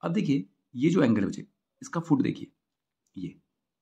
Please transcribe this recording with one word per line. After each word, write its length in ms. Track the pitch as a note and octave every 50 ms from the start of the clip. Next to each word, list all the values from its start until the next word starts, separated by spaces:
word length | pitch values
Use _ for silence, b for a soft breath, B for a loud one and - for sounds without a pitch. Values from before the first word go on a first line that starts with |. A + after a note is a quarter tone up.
अब 120 | - E3+ E3+
देखिए, 360 | G#3+ F3 D3+ C3+ C#3 - - _ _ _ _ -
ये 140 | A#2+ C#3 E3+
जो 140 | E3+ F#3 C#3+
angle 180 | A#2 A2 G#2
है 60 | G2
बच्चे, 200 | F2+ - - - - _ _ _ _ _ -
इसका 180 | - - - E3+
foot 220 | E3 - D3 B2+
देखिए, 300 | - - - - - - _ _ _ _ _ _ _ _ _ _ _ _ -
ये, 220 | F#2+ F2+ D#2+ - _ _ _ _ _ _ _ _ _